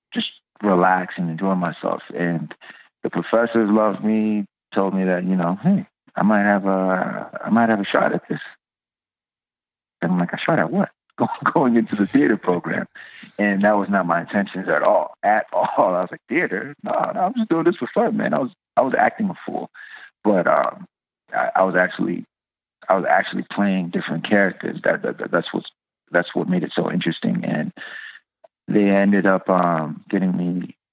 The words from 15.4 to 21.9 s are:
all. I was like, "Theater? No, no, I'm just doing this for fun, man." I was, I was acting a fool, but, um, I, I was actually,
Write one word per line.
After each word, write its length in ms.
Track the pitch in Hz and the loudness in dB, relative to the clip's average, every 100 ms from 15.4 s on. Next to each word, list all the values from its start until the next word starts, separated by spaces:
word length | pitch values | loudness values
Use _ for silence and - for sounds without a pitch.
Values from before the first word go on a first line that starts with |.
| - | 0
all. 420 | - - - 104 | -2 0 2 2
I 60 | 90 | 0
was 80 | 90 | -2
like, 120 | 156 - | -8 -6
"Theater? 460 | 147 160 95 127 147 | -4 -2 -4 -8 -10
No, 100 | 202 311 - | -4 -2 -2
no, 60 | - | -2
I'm 140 | 185 | -2
just 140 | 247 220 | -2 -2
doing 160 | 165 | 0
this 120 | 165 175 | 0 0
for 120 | 120 | -2
fun, 220 | - 233 - | 0 0 0
man." 180 | 120 | -2
I 40 | 143 | -2
was, 120 | 127 - _ - | -4 -8 _ 0
I 40 | |
was 140 | 131 - | 2 2
acting 300 | - - 202 | 0 0 -4
a 40 | - - | -4 -10
fool, 240 | - - - - - - _ | -10 -10 -14 -20 -20 -20 _
but, 220 | 104 98 82 | 0 2 4
um, 380 | 73 62 - - _ _ _ _ | 2 0 -4 -16 _ _ _ _
I, 180 | - - - | -4 0 2
I 60 | |
was 140 | 95 90 | 2 2
actually, 480 | 90 | 0